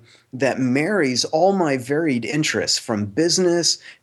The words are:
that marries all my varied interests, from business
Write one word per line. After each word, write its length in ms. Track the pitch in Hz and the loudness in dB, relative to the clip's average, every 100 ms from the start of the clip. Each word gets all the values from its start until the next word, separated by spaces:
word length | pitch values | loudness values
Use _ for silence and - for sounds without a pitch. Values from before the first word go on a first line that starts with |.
| - - _ | -10 -20 _
that 260 | 127 131 117 | -2 0 0
marries 680 | 131 131 160 214 139 123 - | 0 0 0 0 0 0 -2
all 260 | 156 185 | 2 2
my 240 | 196 160 135 | 4 2 0
varied 480 | 120 147 165 123 | -2 -2 0 0
interests, 540 | 110 147 151 107 76 - | -2 -2 -2 -2 -2 -2
from 280 | - 107 101 | -2 -2 -2
business 720 | 98 170 170 180 170 160 - - - | -2 0 2 2 2 0 -4 -8 -14